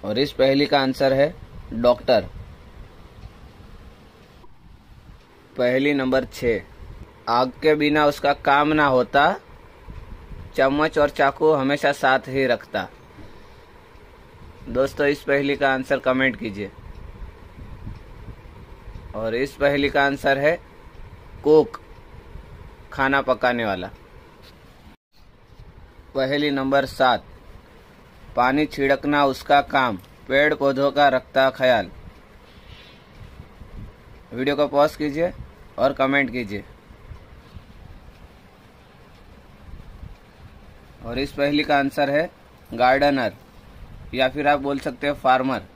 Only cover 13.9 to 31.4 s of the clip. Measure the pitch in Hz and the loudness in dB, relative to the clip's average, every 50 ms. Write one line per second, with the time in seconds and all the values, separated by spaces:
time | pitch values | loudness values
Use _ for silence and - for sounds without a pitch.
13.9 | - - - - - - - - - - - - - - - - 113 123 135 135 | -20 -20 -20 -20 -20 -20 -20 -20 -20 -20 -20 -20 -20 -20 -16 -6 -2 0 0 0
14.9 | - - 147 143 147 147 - - 139 139 143 139 143 135 143 135 135 131 131 - | 0 0 0 0 0 0 -2 -2 0 0 0 0 -2 0 0 0 0 0 -2 -2
15.9 | 143 131 - 131 127 131 131 131 117 - 113 113 98 101 104 98 - - - - | -4 -2 0 0 0 2 0 0 0 -2 -8 -10 -8 -8 -10 -10 -12 -16 -20 -20
16.9 | - - - - - - - - - - - - - - - - - - - - | -18 -18 -18 -20 -16 -16 -16 -16 -18 -20 -20 -20 -20 -18 -18 -18 -16 -14 -14 -14
17.9 | - - - - - - - - - - - - - - - - - - - - | -14 -14 -18 -20 -20 -20 -18 -18 -20 -20 -20 -20 -20 -20 -20 -20 -20 -20 -20 -18
18.9 | - - - - - 104 113 113 110 120 135 135 - - 143 143 143 143 143 143 | -18 -16 -16 -14 -10 -8 -6 -4 -2 -4 -4 -4 -4 0 0 0 2 2 0 0
19.9 | 135 147 139 139 139 139 - 131 135 135 143 151 170 175 - - - - - - | 2 2 2 2 0 0 0 0 0 2 2 0 0 0 -6 -18 -20 -20 -20 -20
20.9 | - - - - - - - - - - - 143 151 156 147 - - - - - | -20 -20 -20 -20 -20 -20 -20 -20 -20 -6 2 6 6 6 6 4 -2 -16 -20 -20
21.9 | - - - - - - - - - - - - - - - - - - - - | -20 -20 -20 -20 -20 -20 -20 -18 -18 -18 -18 -18 -20 -20 -20 -20 -20 -20 -20 -14
22.9 | - - 135 135 139 139 131 127 127 - - 123 120 120 117 107 98 90 90 95 | -4 -2 0 2 2 0 2 0 -2 0 2 0 0 0 -2 -2 -4 -4 -6 -12
23.9 | - - - - - - - - - - - - - - - - - - - - | -14 -18 -20 -20 -20 -20 -20 -20 -20 -20 -20 -20 -20 -20 -20 -20 -20 -20 -20 -20
24.9 | - _ _ _ _ _ - - _ - - _ - - - - - - - - | -20 _ _ _ _ _ -20 -20 _ -20 -20 _ -20 -20 -20 -20 -20 -20 -20 -20
25.9 | - - - - - 135 131 131 143 147 147 147 143 139 135 135 139 139 135 131 | -20 -20 -20 -10 -4 -4 -2 -2 0 0 0 0 -2 -2 -2 2 2 2 0 0
26.9 | - - 135 127 120 101 - - - - - - - - - - - - - - | -2 2 2 2 2 2 -4 -12 -20 -20 -20 -20 -20 -20 -20 -20 -20 -20 -20 -20
27.9 | - - - - - - - - - 123 120 127 131 147 156 147 - - 139 135 | -20 -20 -20 -20 -20 -20 -20 -8 0 2 2 2 4 2 0 -2 -2 -2 2 2
28.9 | 139 135 - 143 147 147 143 139 131 - - - 143 143 143 - - 139 131 123 | 2 0 0 0 2 2 2 2 0 -2 0 4 4 4 4 4 0 0 0 0
29.9 | 107 90 - - - - - - 131 139 147 151 151 - 139 139 135 127 139 143 | -2 -4 -10 -18 -20 -20 -6 0 2 4 4 4 2 2 2 0 2 2 0 0
30.9 | 139 143 143 139 131 127 - - - 135 | 4 4 4 4 4 2 -2 0 0 2